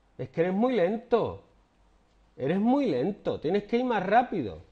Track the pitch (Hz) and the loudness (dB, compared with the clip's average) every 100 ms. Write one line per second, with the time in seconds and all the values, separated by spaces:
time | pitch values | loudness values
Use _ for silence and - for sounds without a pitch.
0 | _ - 131 - 180 190 247 240 175 220 | _ -12 -10 -2 0 2 0 2 0 0
1 | - 226 127 87 - _ _ _ _ _ | 0 0 0 -6 -16 _ _ _ _ _
2 | _ _ _ - 135 190 226 277 262 127 | _ _ _ -6 -2 0 2 2 2 0
3 | 165 208 170 104 156 202 208 233 254 220 | 0 -2 -6 -4 -2 -2 0 -2 0 -2
4 | 185 226 240 196 107 80 - | 2 2 2 -4 -6 -8 -18